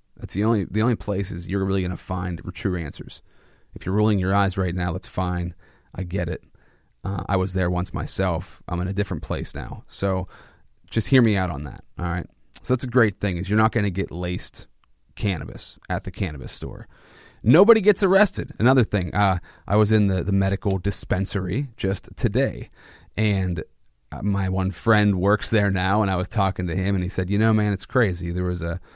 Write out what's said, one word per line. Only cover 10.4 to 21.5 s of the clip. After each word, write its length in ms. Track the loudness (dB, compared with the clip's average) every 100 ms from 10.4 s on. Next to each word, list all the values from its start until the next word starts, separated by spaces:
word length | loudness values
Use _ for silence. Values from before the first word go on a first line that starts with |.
| -20 _ -20 _ -6
just 180 | -4 4
hear 140 | 6
me 140 | 6 4
out 140 | 0
on 140 | -4
that, 180 | -8 -12 -16 -6
all 60 |
right? 220 | -4 -2 -6 _ -20 -16
So 100 | -2
that's 120 | -2
a 40 | 2
great 300 | 2 2 2
thing, 180 | -2 -2
is 120 | 0
you're 100 | 2
not 140 | 2
gonna 180 | 2 -2
get 220 | -2 -4
laced 560 | -4 -4 -6 -8 -18 -20 _ _ _ _ -4
cannabis 600 | -4 -2 -6 -12 -14 -16 -6
at 160 | -6
the 80 | -6
cannabis 400 | -6 -6 -6 -10
store. 340 | -10 -10 -12 -16 -20 -20 -20 -20 -4
Nobody 380 | 6 8 10 8
gets 220 | 6 2
arrested. 520 | 4 4 4 0 -8 2
Another 260 | 4 4
thing, 300 | 4 0 -2
uh, 240 | 0 0 0 -6 -18 0
I 80 | 2
was 160 | 4
in 140 | 4 4
the, 180 | 0
the 80 | 0
medical 460 | 2 2 0 -2 0
dispensary 920 | -2 -4 -2 -2 0 -2 -2